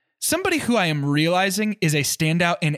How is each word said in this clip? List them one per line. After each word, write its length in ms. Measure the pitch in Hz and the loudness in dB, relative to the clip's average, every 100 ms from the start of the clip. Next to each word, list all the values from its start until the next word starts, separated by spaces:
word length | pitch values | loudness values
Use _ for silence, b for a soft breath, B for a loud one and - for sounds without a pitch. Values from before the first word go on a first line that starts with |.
| _ _ | _ _
somebody 380 | - 330 381 320 | -4 -2 0 -2
who 180 | - 233 | 0 0
I 120 | 175 | 0
am 180 | 151 139 | 0 0
realizing 680 | 147 160 180 196 190 214 202 | 2 2 2 0 0 -4 -2
is 120 | 165 | 0
a 60 | 151 | 0
standout 540 | 139 - 160 170 170 175 | -2 -2 0 2 0 0
in 160 | 156 | -2